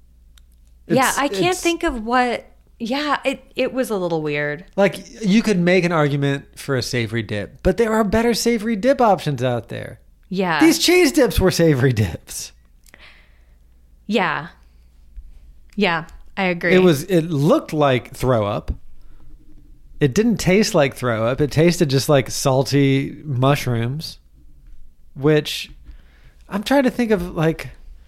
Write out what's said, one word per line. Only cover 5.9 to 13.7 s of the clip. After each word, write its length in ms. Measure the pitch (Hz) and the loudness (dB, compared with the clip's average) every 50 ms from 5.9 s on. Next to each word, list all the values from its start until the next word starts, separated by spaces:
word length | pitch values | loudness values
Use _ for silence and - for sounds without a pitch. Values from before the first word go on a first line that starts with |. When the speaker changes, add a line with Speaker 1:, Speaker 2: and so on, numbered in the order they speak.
Speaker 1:
argument 680 | 175 160 147 147 139 147 139 143 139 143 139 - - - | 2 2 2 2 0 0 0 0 -2 -2 -6 -12 -20 -16
for 180 | - - 139 | -6 -4 -2
a 60 | 127 | -2
savory 400 | 117 - - 123 117 104 107 117 | -2 -2 -2 -4 -4 -2 -4 -6
dip, 400 | 110 92 104 104 98 - - - | -4 -4 -6 -8 -8 -8 -12 -4
but 160 | _ 143 143 - | _ -2 0 2
there 160 | 233 220 220 | 0 0 2
are 100 | 220 226 | 0 0
better 300 | 196 180 220 233 240 233 | 2 0 2 2 2 0
savory 420 | 233 - 240 240 226 196 226 233 | 0 0 0 0 0 -2 -4 -4
dip 240 | 202 185 254 277 262 | -2 0 0 2 4
options 440 | 254 220 196 170 - 151 143 123 120 | 4 2 2 2 0 -4 -4 -2 -2
out 260 | 127 120 120 113 - | -2 -2 -4 -6 -8
there. 300 | - 113 104 - - - _ _ _ _ _ _ | -12 -12 -10 -12 -14 -18 _ _ _ _ _ _
Speaker 2:
Yeah. 300 | 185 180 190 180 160 151 | -4 -2 -2 0 2 4
Speaker 1:
These 200 | 294 330 320 - | 6 4 4 4
cheese 320 | - - 349 359 359 285 | 2 2 4 4 4 4
dips 280 | 240 311 262 214 160 - | 4 2 2 2 2 2
were 120 | 190 185 | 2 2
savory 420 | - - 170 165 151 127 123 139 123 | 2 4 4 4 4 4 2 2 2
dips. 580 | 104 110 87 73 - - - - - - - - - _ _ _ _ _ - - - - - - - - _ - _ - _ - _ _ _ | 2 0 -2 -2 -8 -12 -14 -14 -14 -14 -14 -18 -20 _ _ _ _ _ -20 -20 -20 -20 -20 -20 -20 -20 _ -20 _ -20 _ -20 _ _ _